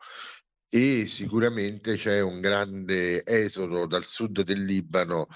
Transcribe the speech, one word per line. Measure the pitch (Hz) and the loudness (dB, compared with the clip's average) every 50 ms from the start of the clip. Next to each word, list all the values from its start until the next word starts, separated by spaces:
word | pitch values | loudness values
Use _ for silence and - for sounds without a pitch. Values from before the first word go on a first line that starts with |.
| - - - - - - - - _ _ _ _ _ _ | -16 -18 -16 -16 -16 -16 -18 -20 _ _ _ _ _ _
E | - 117 127 139 135 117 107 | 2 4 4 4 4 2 0
sicuramente | 95 - - 101 98 107 113 117 120 117 110 101 101 104 101 - 113 107 | -2 -4 -6 -6 -2 0 2 2 2 2 0 -2 -4 -4 -4 -4 -2 -2
c'è | 90 - 107 101 101 | -2 0 2 2 2
un | 98 92 90 90 | 2 0 -2 0
grande | 92 98 101 101 101 98 98 98 92 90 95 92 90 87 87 87 - | 0 2 2 2 0 -2 -4 -6 -4 0 0 2 2 2 0 0 0
esodo | - 117 110 107 101 - 95 92 85 87 87 87 | 2 2 2 2 2 -2 -4 -4 -2 -2 -2 0
dal | 82 87 90 90 | 0 0 -2 -2
sud | - - - 113 107 101 98 95 | -4 -6 -6 -4 -2 0 0 0
del | 85 98 98 98 | 0 0 0 0
Libano | 95 98 95 87 78 80 92 90 82 87 82 76 - - | 0 0 0 0 0 0 0 2 2 0 -2 -2 -4 -8